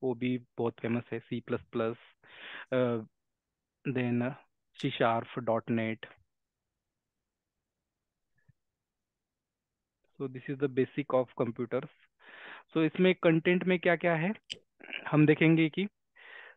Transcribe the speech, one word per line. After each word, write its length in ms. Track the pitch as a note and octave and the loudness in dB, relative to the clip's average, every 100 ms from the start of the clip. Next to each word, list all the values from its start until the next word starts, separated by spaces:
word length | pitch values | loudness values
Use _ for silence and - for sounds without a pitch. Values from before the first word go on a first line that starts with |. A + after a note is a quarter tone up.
वो 120 | C3 | -6
भी 240 | A#2 B2+ B2 | -4 -4 -4
बहुत 360 | B2 - A#2 - | -6 -4 -4 -4
famous 240 | A#2 A#2 - | -4 -4 -4
है, 60 | A2+ | -10
सी 220 | - - | -8 -10
प्लस 200 | - A#2+ | -6 -8
प्लस, 360 | - A#2 A2+ A#2 - _ - - - - - | -6 -4 -4 -4 -14 _ -20 -20 -16 -14 -4
अ, 40 | B2+ B2 A#2 A2 _ _ _ _ _ _ _ - | 0 0 0 -6 _ _ _ _ _ _ _ -6
then 440 | B2+ B2 A#2+ B2 C#3 _ _ _ - | -2 0 0 -2 -6 _ _ _ -6
सी 80 | C#3+ | -4
शार्प, 480 | - A#2+ A#2 A2+ - | 0 2 0 -4 -6
डॉट 320 | A#2 A2+ - | -2 -2 0
net। 360 | A#2 A2+ A2 - - _ _ _ _ _ _ _ _ _ _ _ _ _ _ _ _ _ _ _ _ _ _ _ _ _ _ _ _ _ _ _ _ _ _ _ _ _ _ _ - | -2 -2 -6 -12 -20 _ _ _ _ _ _ _ _ _ _ _ _ _ _ _ _ _ _ _ _ _ _ _ _ _ _ _ _ _ _ _ _ _ _ _ _ _ _ _ -12
So 80 | C3+ | -10
this 220 | C3 - | -10 -10
is 60 | C3+ | -4
the 120 | C#3 | -2
basic 360 | B2+ B2+ - C#3 | 0 0 -2 0
of 120 | B2+ B2 - | 0 0 -2
computers। 480 | A#2 A#2 - B2+ D3+ _ _ _ - - - - - | -4 -4 -4 -6 -6 _ _ _ -20 -20 -20 -20 -6
So 120 | D#3+ D#3 | 0 0
इसमें 280 | - F#3 | 4 4
content 500 | F3+ F3 E3 F3+ F3+ | 4 4 4 4 2
में 140 | F3+ F3+ | 2 0
क्या-क्या 360 | F3+ E3+ F3 | 2 0 0
है, 180 | E3 F3 A3 - - _ _ - - - | 0 -2 -4 -12 -18 _ _ -16 -12 0
हम 160 | D3+ D3+ | 4 6
देखेंगे 440 | D#3 D#3+ D#3+ D#3+ | 6 6 4 2
कि 160 | F3 G3+ _ _ _ - - - | -2 -6 _ _ _ -20 -20 -20